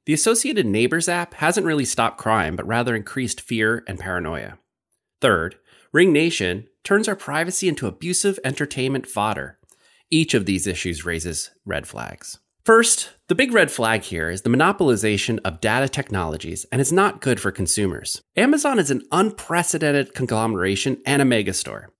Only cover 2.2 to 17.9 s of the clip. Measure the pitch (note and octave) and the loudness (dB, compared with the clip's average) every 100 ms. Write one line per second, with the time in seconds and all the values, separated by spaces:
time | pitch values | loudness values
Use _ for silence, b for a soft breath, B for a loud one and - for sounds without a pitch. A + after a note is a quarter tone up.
2.2 | A2+ A2 D#2 F2+ - A#2 B2 A2+ G#2 C3+ | 0 2 0 -4 -2 -2 0 -2 -4 -6
3.2 | B2 - - A#2 A2 A2+ - F2+ F#2 F2+ | -6 -6 -6 0 0 0 -6 -10 -6 -4
4.2 | D#2+ D#2+ G1+ - _ _ _ _ _ - | -4 -6 -10 -14 _ _ _ _ _ 0
5.2 | C3 F2+ E2 - b b b D3+ F#3 D3+ | 2 4 0 -8 b b b 4 6 6
6.2 | E3 D#3+ F#2 F#2 A#2 _ - G3+ A3 G3 | 2 0 -2 -2 -8 _ 0 2 2 -2
7.2 | - D3 E3 F3 F#3 D3 A2 - E3 F3+ | -4 -4 -2 -2 -2 -2 -4 -4 -4 0
8.2 | G3+ G3 C3 C3 C#3+ - C3 C3+ - - | 0 0 -2 -4 -4 -2 -2 -2 -4 -2
9.2 | G#2+ E2+ C2 - _ b b b b D#3+ | -2 -2 -8 -14 _ b b b b 0
10.2 | D#3+ A#2+ F#2+ F#2+ G2+ E2+ F2+ D#2 E2+ E2 | 2 2 2 0 -2 -4 -4 -6 -6 -6
11.2 | F2 D#2 - _ - D2+ - A1+ G#1 - | -6 -8 -10 _ -8 -8 -8 -10 -12 -12
12.2 | - - _ _ - A3+ A#3 - - - | -16 -18 _ _ 4 6 6 2 -2 -8
13.2 | - F3 C4+ A3+ D#3+ - A2+ A2+ - E2+ | -4 0 2 4 2 2 0 0 -2 -4
14.2 | D#2+ F#2+ A#2 B2+ E3 G3+ D#3+ A2 G#2+ G2+ | -4 -2 2 4 4 4 2 4 2 0
15.2 | - A2 F#2+ E2 A2 A#2+ C3+ - - G2 | 0 -2 -4 -2 0 0 0 -2 -4 -4
16.2 | E2 D#2 D#2+ E2+ - B2 C3+ F3 G3 - | -4 -6 -8 -10 -4 -2 2 4 2 0
17.2 | C3+ A#2 G2 - F2+ - G2 | -2 0 -2 -2 -2 0 0